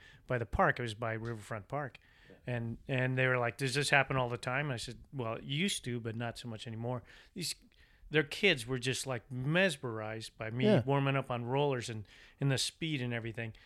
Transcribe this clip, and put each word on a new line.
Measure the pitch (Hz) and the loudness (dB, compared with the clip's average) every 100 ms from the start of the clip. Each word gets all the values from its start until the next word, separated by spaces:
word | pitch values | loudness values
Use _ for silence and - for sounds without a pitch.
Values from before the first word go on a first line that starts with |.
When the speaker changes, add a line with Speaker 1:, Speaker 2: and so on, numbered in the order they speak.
| - - - | -10 -12 -4
Speaker 1:
by | 123 | -2
the | 110 | 0
park. | - 165 131 | 2 4 2
It | |
was | 117 | -2
by | 104 113 | -4 -4
Riverfront | 113 117 110 - 110 - | -4 -6 -8 -8 -10 -6
Park. | 139 135 - _ - - - - | -6 -6 -10 _ -20 -20 -12 -4
And, | 120 117 113 - | -4 -4 -6 -2
and | 131 127 | 0 2
they | 131 131 | 4 4
were | 123 | 4
like, | 117 - | 2 0
"Does | 135 | 0
this | 139 139 | 0 4
happen | 143 131 135 | 6 6 2
all | 120 | 0
the | 120 | -2
time?" | 127 131 | -2 -2
And | 147 | -2
I | 117 | -4
said, | - 113 - | -6 -12 -10
"Well, | 135 113 | -6 -6
it | 117 | -6
used | 135 143 196 - | -4 -2 -2 -2
to, | 123 120 | -4 -4
but | 113 113 | -4 -4
not | 117 - | -6 -6
so | 120 | -10
much | 110 | -10
anymore." | 120 113 120 123 - - - | -8 -6 -4 -6 -8 -20 -14
These, | 190 151 - - _ - _ - | -8 -6 -8 -14 _ -20 _ 0
their | 151 | 2
kids | 147 - 196 147 113 | 2 4 4 4 0
were | 127 | -2
just, | 127 120 131 | 0 -2 -2
like, | 120 - | -6 -6
mesmerized | 127 135 170 190 139 127 110 107 113 - - | -4 2 4 4 0 -6 -6 -6 -6 -8 -8
by | 113 | -6
me | 120 | 2
Speaker 2:
Yeah. | 208 165 | 6 6
Speaker 1:
warming | 127 139 139 | 6 4 4
up | 139 127 | 2 0
on | 120 | -4
rollers | 120 139 147 127 120 | 0 0 2 0 -4
and, | 110 - - - - | -8 -10 -18 -14 -2
and | 139 | 2
the | 127 | 2
speed | - - 160 143 | 0 -2 -4 -2
and | 123 | -2
everything. | 117 113 113 113 - | -4 -4 -6 -8 -10